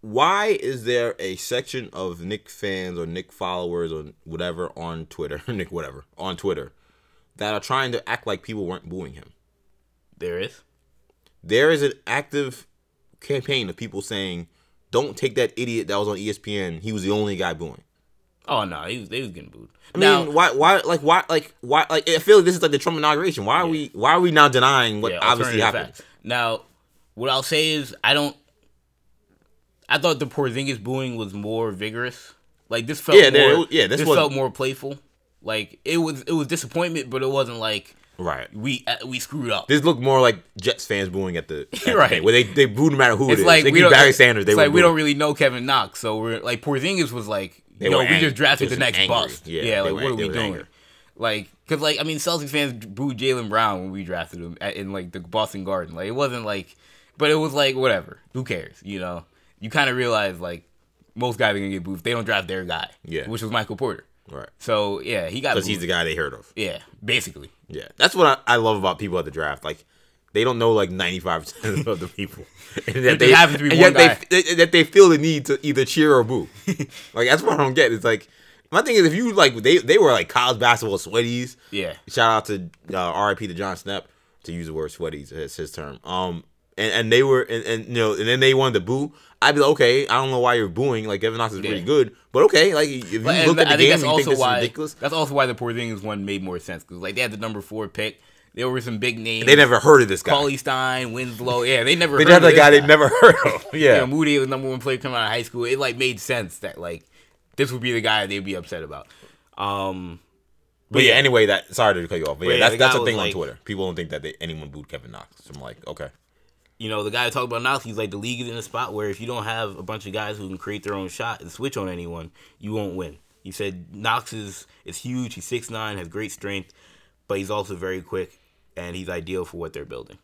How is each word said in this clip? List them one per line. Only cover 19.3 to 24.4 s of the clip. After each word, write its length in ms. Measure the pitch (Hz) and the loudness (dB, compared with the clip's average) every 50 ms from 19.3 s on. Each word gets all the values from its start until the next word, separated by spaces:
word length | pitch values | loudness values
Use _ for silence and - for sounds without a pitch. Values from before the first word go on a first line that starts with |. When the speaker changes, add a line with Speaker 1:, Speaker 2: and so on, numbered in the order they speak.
| 85 80 - - | -14 -18 -20 -20
Speaker 2:
booed. 180 | - 55 57 55 _ _ _ _ - | -20 -20 -20 _ _ _ _ _ -2
Speaker 1:
I 60 | 175 | 2
Speaker 2:
Now 240 | 190 - 147 - 165 | 4 6 6 4 2
Speaker 1:
mean, 100 | 151 147 | 0 2
why, 180 | 165 180 - 117 | 4 4 4 4
why, 260 | 135 156 170 196 185 | 4 4 6 4 4
like, 220 | - 151 170 151 | 2 0 -2 0
why, 220 | 143 151 170 180 - - | 2 4 2 2 2 0
like, 240 | 165 156 - - _ _ | -2 -2 -2 -4 _ _
why, 240 | - 120 143 160 - | -4 0 2 2 2
like, 220 | - 160 156 - 165 | 2 0 -2 0 0
I 80 | 160 | 0
feel 200 | 156 165 196 214 | 0 6 8 8
like 80 | 202 175 | 8 8
this 100 | 175 185 | 6 0
is 80 | 165 170 | 2 0
like 80 | 156 | 0
the 80 | 143 135 | 0 0
Trump 180 | - 175 170 | -2 -4 -4
inauguration. 480 | 156 151 151 151 147 180 190 151 - 98 | 0 0 0 0 0 -2 -4 -4 -4 -2
Why 120 | 104 131 | 0 0
are 80 | 170 180 | 0 0
Speaker 2:
Yeah. 60 | 165 | 0
Speaker 1:
we, 180 | 160 156 147 - - | -4 -4 -6 -10 -8
why 180 | 95 110 139 160 | 0 2 4 4
are 60 | 180 | 4
we 120 | 180 180 | 4 4
now 160 | 151 156 | 6 6